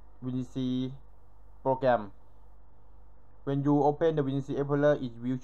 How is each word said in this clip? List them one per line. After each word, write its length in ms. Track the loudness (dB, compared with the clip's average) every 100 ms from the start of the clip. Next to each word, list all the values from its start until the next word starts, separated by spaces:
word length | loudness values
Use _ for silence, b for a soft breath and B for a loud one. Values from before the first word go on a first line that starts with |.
| -16 -8
V 160 | -4 -4
N 60 |
C 480 | -4 -2 0 0 -2 -6 -14 -16 -16 -16 -14 -4
program, 500 | 0 4 6 4 2 -10 -14 -14 -14 -14 -14 -14 -14 -14 -14 -14 -14 -10
when 180 | -2 2
you 200 | 6 6
open 340 | 6 4 4 4
the 60 |
V 140 | 2 0
N 40 |
C 160 | -2 -2
Explorer, 400 | 2 4 6 4
it 100 | 0 -4
will 160 | -4 -2